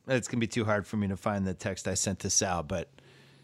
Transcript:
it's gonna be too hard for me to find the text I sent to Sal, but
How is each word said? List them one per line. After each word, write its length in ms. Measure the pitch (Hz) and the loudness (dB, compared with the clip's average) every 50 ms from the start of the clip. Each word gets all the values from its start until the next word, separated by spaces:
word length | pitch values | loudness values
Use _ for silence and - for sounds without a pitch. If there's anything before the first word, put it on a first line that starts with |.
| _ 127 | _ 0
it's 180 | 131 123 - | 2 2 2
gonna 140 | - 123 120 | 0 0 0
be 60 | 117 101 | 0 0
too 160 | - 123 107 | 0 0 2
hard 240 | 110 104 104 92 - | 4 2 2 0 0
for 80 | - | 0
me 100 | 107 101 | 0 0
to 100 | 95 98 | 0 0
find 300 | - - 110 104 101 98 | 0 0 0 0 2 0
the 80 | 92 90 | 0 -2
text 320 | - - 104 95 - - | -2 -4 -4 -4 -4 -2
I 80 | 104 92 | -2 -2
sent 240 | - - 107 95 - | 0 0 -2 -2 -2
to 100 | - 95 | -2 0
Sal, 340 | - - 104 95 90 85 80 | 0 2 2 2 0 0 -2
but 240 | 71 95 87 80 - - - - - - - - - - - | -2 -4 -4 -4 -6 -12 -20 -20 -20 -20 -20 -20 -20 -20 -20